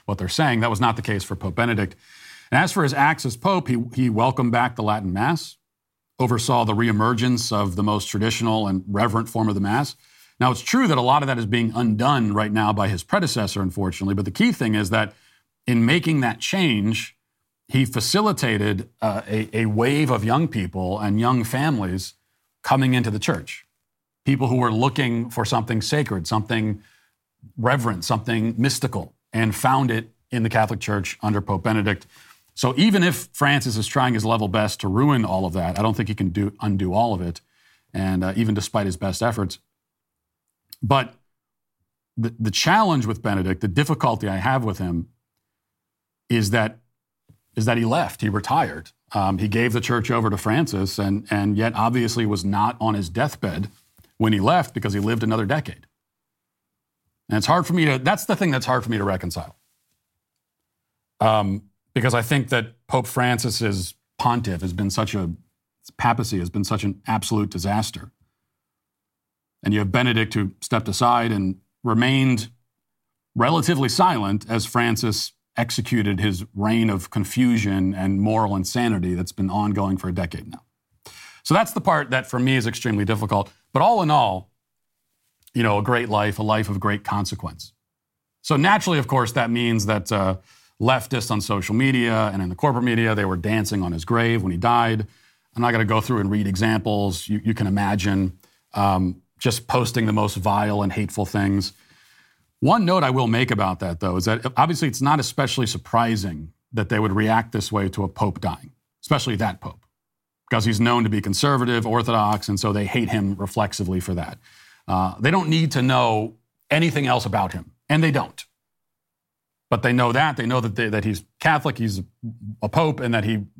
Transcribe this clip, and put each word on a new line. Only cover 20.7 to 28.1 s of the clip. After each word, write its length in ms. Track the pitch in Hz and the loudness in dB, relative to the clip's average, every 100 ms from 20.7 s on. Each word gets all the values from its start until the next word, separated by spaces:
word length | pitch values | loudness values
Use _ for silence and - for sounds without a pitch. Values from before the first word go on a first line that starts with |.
| 95 90 104 | -4 -4 -2
and 200 | 104 104 | 0 0
young 240 | 120 127 | 2 0
families 720 | 113 131 156 123 92 95 - - _ _ _ _ | 0 0 0 0 -2 -6 -8 -16 _ _ _ _
coming 320 | - 131 131 | 0 2 4
into 160 | 127 113 | 2 0
the 80 | 104 | -2
church, 480 | - 87 - - _ _ _ _ _ _ | -2 -4 -6 -16 _ _ _ _ _ _
people 220 | - 131 127 | -2 0 2
who 100 | 127 | 2
were 160 | 120 | 2
looking 580 | 110 135 - 123 117 120 | 2 0 0 -2 -2 -4
for 140 | - | -4
something 380 | 110 120 110 110 | -2 -2 0 -2
sacred, 460 | - 151 135 95 82 | 0 -2 -2 -4 -2
something 520 | 110 101 113 107 104 - _ _ _ _ _ 104 - | -4 -2 -2 -2 -6 -12 _ _ _ _ _ -18 -2
reverent, 480 | 117 139 117 92 | 0 2 0 -4
something 500 | 85 | -2